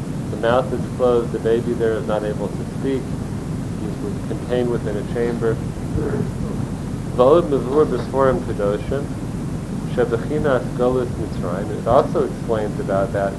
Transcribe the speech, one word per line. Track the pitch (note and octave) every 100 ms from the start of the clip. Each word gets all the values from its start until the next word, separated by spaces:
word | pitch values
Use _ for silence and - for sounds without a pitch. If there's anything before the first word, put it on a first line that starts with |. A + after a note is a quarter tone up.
| - - -
the | G#2+
mouth | A2+ B2 B2+
is | B2 - A#2+
closed, | B2 A#2+ A2+
the | -
baby | A2+ A#2 A#2+
there | A#2 A2+
is | G#2+ A2
not | G#2+
able | G#2 G#2 G2+
to | - - -
speak, | C3+ C3 - - - - - - - -
he's | - - G3+ - -
contained | B2+ - B2 B2
within | A#2 A2 G#2
a | G2
chamber. | A#2+ A#2+ A#2 A2+ A2 - - - - - - - - - - - - - - - B2
V'od | B2+ E3 E3
Mevur | C3+ B2+ D3
B'Sforim | D3+ B2 - C3 C3+ B2
Kedoshim, | A#2+ G#2 G2+ G#2 - C3+ D3+ - - - - - - - -
Shebechinas | - A#2 A2+ - D3 D3 B2+ - -
Golus | B2 B2+ B2 -
Mitzrayim. | - - F2+ F2+ G#2+ -
It | A2+
also | C3 - - B2
explains | - A#2 A2 G#2 -
about | G2 G2 F#2+
that | G2+ G2